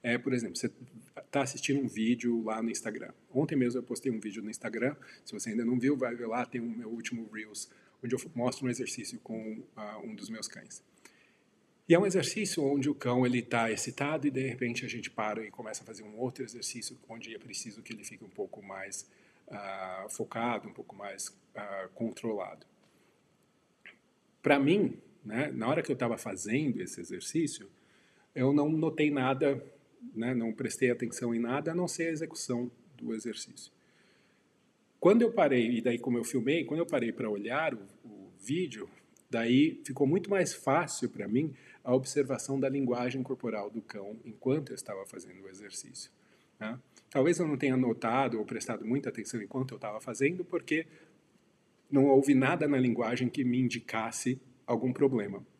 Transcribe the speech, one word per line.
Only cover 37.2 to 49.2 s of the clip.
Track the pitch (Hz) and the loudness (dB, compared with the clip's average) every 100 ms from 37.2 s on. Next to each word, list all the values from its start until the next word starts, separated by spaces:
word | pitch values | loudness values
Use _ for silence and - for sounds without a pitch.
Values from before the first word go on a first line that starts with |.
| 117 | -2
olhar | 104 104 135 160 | -2 -2 0 0
o, | 110 98 - | -4 -12 -20
o | 110 101 95 92 | -20 -18 -18 -16
vídeo, | 117 160 175 110 - - _ _ _ | -4 -2 -2 -6 -14 -16 _ _ _
daí | 113 117 131 156 - - | 0 6 8 8 2 -10
ficou | 135 143 | 2 4
muito | 180 - | 4 2
mais | 196 170 | 2 2
fácil | - - 147 170 - 120 | 0 4 4 2 -2 -4
pra | - 98 | -4 0
mim | 117 156 127 - - | 2 2 -4 -20 -12
a | 123 127 | 2 2
observação | 135 147 135 131 - 135 | 2 0 0 -2 -2 0
da | 135 | 2
linguagem | 139 127 120 123 131 | 2 0 0 0 -2
corporal | 127 131 120 110 101 | -4 -4 -4 -4 -6
do | 110 | -8
cão | - 107 98 113 | -10 -12 -10 -12
enquanto | - 107 127 151 139 | -16 -4 0 0 0
eu | - | -10
estava | - 98 98 | -8 -10 -10
fazendo | 92 90 92 | -14 -16 -18
o | 95 | -18
exercício, | 95 101 - - - - _ _ _ _ _ | -16 -14 -14 -14 -16 -16 _ _ _ _ _
né? | 107 131 _ - _ | -8 -8 _ -20 _
Talvez | 143 143 175 | 2 4 4
eu | 165 | 2
não | 139 | 2
tenha | 143 131 | 2 4
notado | 123 110 113 123 131 110 | 4 2 2 2 2 0
ou | 107 | -2
prestado | 113 - 110 107 | -4 -4 -6 0
muita | 135 135 | 0 0
atenção | 117 | -6